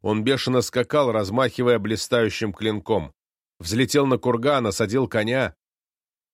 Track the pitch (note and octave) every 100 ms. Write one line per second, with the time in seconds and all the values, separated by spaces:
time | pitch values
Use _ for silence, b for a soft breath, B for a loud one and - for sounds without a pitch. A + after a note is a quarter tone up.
0 | G#2+ G#2+ A2+ C3+ - B2+ A2+ B2 A#2+ D3+
1 | C3 A2 G2 A#2 B2+ - B2 A#2 G#2 A2
2 | - B2 A2 - G#2+ F2+ A2 G#2+ - G#2
3 | D2 - _ _ _ - E2+ A2 C3 D3
4 | C#3 B2 B2+ A#2 C3 C#3+ A2 - G#2+ B2
5 | B2 A2+ G#2+ B2+ A#2+ - _ _ _ _
6 | _ _ _